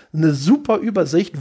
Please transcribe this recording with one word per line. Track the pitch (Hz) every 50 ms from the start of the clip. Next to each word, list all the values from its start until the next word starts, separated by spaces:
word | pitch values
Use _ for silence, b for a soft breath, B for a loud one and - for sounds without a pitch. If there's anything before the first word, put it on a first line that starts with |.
| B B -
eine | 156 160 160 143
super | 131 139 170 269 285 - - 220 202
Übersicht, | - 226 202 190 165 135 147 175 196 - - 143